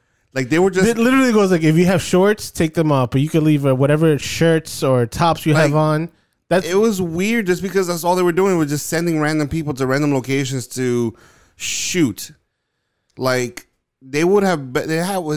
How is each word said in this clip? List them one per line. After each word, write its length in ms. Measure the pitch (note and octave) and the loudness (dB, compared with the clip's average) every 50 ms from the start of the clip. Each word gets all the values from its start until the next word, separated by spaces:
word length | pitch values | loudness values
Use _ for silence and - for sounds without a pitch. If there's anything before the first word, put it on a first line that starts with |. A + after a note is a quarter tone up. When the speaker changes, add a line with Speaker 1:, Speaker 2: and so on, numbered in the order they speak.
| _ _ _ _ _ _ _ | _ _ _ _ _ _ _
Speaker 1:
Like, 140 | C3 C3 A#2 | -6 -4 0
they 120 | D3 E3 | 2 2
were 120 | F#3 G3 | 2 2
just 160 | F3 F#3 F#3 A3 | 2 2 2 2
Speaker 2:
It 100 | A#3 A3 | 2 2
literally 360 | A3+ A#3+ C4 C4+ C4 B3+ A3+ | 2 4 4 4 4 4 4
goes 180 | G#3+ G3+ F#3+ | 4 4 4
like, 120 | F#3 E3+ D#3+ | 2 2 2
"If 120 | D#3 D#3 E3 | 2 4 4
you 80 | F3+ F3 | 4 4
have 140 | G3 E3+ | 2 0
shorts, 500 | - - - F3+ F#3 G3+ G#3+ G#3+ - - | 0 0 2 2 4 2 2 0 -4 -14
take 220 | - - E3+ D#3+ D#3 | -4 -2 -2 -2 0
them 160 | - E3 D3+ D3 | 0 0 2 2
off, 180 | C3+ B2+ A#2 | 2 0 0
but 80 | - C3 | 0 -2
you 80 | C#3 D#3 | -2 0
can 140 | - E3 D3+ | 0 0 2
leave, 220 | D#3 D3+ D3 C#3 | 2 2 2 2
uh, 100 | C#3 C3 | 2 2
whatever 420 | B2+ C#3 C#3 D3 D3+ E3 D#3+ D3+ C#3 | 2 2 2 2 4 4 2 2 0
shirts 640 | - - - - E3 E3 E3 D#3+ D#3 - - - | -2 -6 -4 0 2 2 2 2 -2 -6 -10 -4
or 240 | - C#3 C3 B2+ A#2+ | 0 0 2 2 0
tops 400 | A2 - - E3+ E3+ D#3+ - - | -2 -2 0 0 0 0 0 0
you 80 | D#3+ D3+ | 0 2
have 160 | D3+ D#3+ C#3+ | 2 2 2
Speaker 1:
Like, 60 | C#3+ D#3 | 2 2
Speaker 2:
on." 320 | D#3 D#3 D3+ D3+ E3 E3+ - _ _ _ _ _ _ _ | 0 0 0 -2 -4 -6 -10 _ _ _ _ _ _ _
That's 180 | E3+ F3+ - | 0 0 0
Speaker 1:
it 100 | D#3+ F3+ | 0 0
was 260 | G3 G#3+ A#3 G#3+ F#3 | 2 2 2 0 -2
weird 460 | F#3 E3+ D#3+ E3+ F#3+ G#3 A#3 A#3 G#3+ F3 | -4 -4 -2 -2 -2 0 0 -2 0 -2
just 140 | F3+ E3 | -2 -2
because 260 | F3 G3 E3+ G3 F#3+ F3 | -2 -4 -2 -2 -2 -2
that's 160 | F3 E3+ E3 | -4 -4 -2
all 100 | F3 F3+ | -2 0
they 60 | F3+ F3+ | 2 2
were 80 | F3 | 0
doing 260 | E3 F3 F#3+ G3+ F#3 E3+ | 2 2 2 2 2 2
was 120 | D#3+ C#3+ | 0 0
just 160 | D3 D3 - - | -2 -6 -6 -4
sending 320 | - E3 E3+ E3+ E3 D#3 | -4 -2 -2 -2 -2 0
random 300 | D3+ D3+ D#3 D#3 D3+ C#3 | 0 0 0 -2 -2 -2
people 240 | D#3+ E3 D#3 C#3+ D3 | -4 -6 -4 -6 -4
to 120 | B2 C3+ | -4 -2
random 280 | B2+ C3 C#3+ D3+ D3 C#3+ | -2 0 0 0 0 0
locations 540 | C3 A#2 A2 C3+ C#3 C#3+ B2 C3+ C3+ A#2 - | -2 -2 -2 -2 -2 -2 -4 -6 -8 -8 -10
to 460 | - B2+ C3 B2+ B2 A#2+ A#2+ A#2 G#2+ - - - _ _ _ _ _ _ | -8 -4 -4 -2 0 0 -2 -4 -4 -8 -20 -20 _ _ _ _ _ _
shoot. 760 | - - - - - - - F#3 E3 B2 G2+ - - - - _ _ _ _ _ _ _ _ _ _ _ _ _ _ _ _ - | -10 -8 -8 -6 -6 -4 0 0 0 0 0 -6 -12 -16 -18 _ _ _ _ _ _ _ _ _ _ _ _ _ _ _ _ -6
Like, 500 | A#2+ C3 B2+ B2+ B2 A#2+ - - - _ _ _ _ _ _ _ | -4 -2 -2 -2 -4 -6 -8 -14 -20 _ _ _ _ _ _ _
they 220 | C3 C3+ C3 C#3+ E3 | -20 -8 -4 -2 0
would 200 | F3 G3 G#3 G3 | 2 2 2 2
have, 280 | F#3+ F3+ D#3 C#3 B2+ B2 | 2 0 -2 -4 -6 -6
be-, 80 | D3 | -6
they 160 | - - D#3+ D#3+ | -4 -4 -4 -4
had, 240 | E3+ F#3 G3+ F#3+ F3 D3+ D3+ | -4 -4 -4 -6 -4 -4 -6